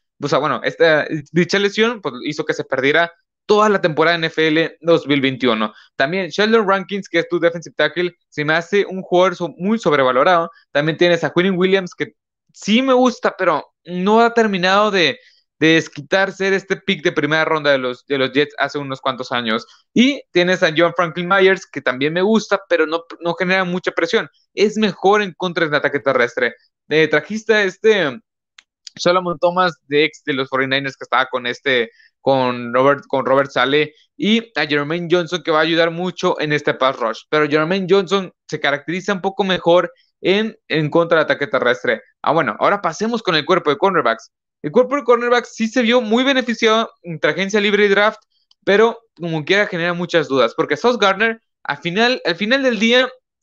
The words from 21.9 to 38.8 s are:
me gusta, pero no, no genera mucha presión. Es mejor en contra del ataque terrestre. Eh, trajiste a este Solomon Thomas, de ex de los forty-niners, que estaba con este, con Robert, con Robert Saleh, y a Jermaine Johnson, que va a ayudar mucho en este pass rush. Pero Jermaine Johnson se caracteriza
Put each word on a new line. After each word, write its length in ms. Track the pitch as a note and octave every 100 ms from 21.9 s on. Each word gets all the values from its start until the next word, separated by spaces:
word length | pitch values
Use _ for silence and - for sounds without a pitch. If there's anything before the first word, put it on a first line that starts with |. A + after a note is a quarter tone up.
| B2+ C#3+
me 80 | E3
gusta, 380 | F#3+ A3 G#3 G3 -
pero 180 | E3+ D#3
no, 180 | D#3+ E3+ -
no 140 | E3+
genera 280 | E3+ F3+ F#3+
mucha 300 | F#3 F3+ F3+
presión. 360 | - E3 A3+ D#3 _ _
Es 220 | - G#3 F#3+
mejor 460 | G#3+ D#3+ F#3 G#3
en 120 | G#3
contra 320 | D#3+ F#3 E3+ D#3+
del 80 |
ataque 260 | D3 D3 C#3
terrestre. 540 | C#3 C3 A#2+ - A#2+ - _ _ -
Eh, 180 | D3+ D#3
trajiste 480 | D#3 - G#3+ -
a 80 | G#3+
este 560 | G3 - A3 G#3+ D#3 A#2 _ _ _ _ _ _ - -
Solomon 420 | F3 F3+ F3+ E3+
Thomas, 380 | F3 F3 F#3 D#3+ -
de 180 | D3
ex 200 | D#3 -
de 80 | -
los 160 | C#3 C3
forty-niners, 480 | C3 C3+ C3+ C#3 B2+
que 80 |
estaba 220 | C3 B2 C3
con 200 | B2+ A#2+
este, 440 | B2 C#3+ B2+ A2+ _ _ _
con 520 | - C3+ B2+ B2 A#2+
Robert, 300 | A#2+ C3+ C#3 -
con 180 | C3+
Robert 260 | A#2+ C3+ C#3
Saleh, 440 | C#3+ B2+ D3 D3+ - _ -
y 340 | F3+ A3+ A3+ -
a 80 | D3+
Jermaine 420 | D3 D3 E3+ F3
Johnson, 340 | F3 E3 E3+
que 80 | D3+
va 60 | D#3
a 40 |
ayudar 280 | D#3+ E3 E3+
mucho 500 | E3 F3+ F3 F3+ -
en 120 | D3+
este 200 | D3 D3
pass 240 | C#3+ C3 B2+
rush. 220 | A#2 A2+ -
Pero 180 | D3+ D3+
Jermaine 400 | D3+ D#3 G3 F3+
Johnson 440 | G3 F3+ G3 F#3 - -
se 100 | D3+
caracteriza 540 | D3+ C#3+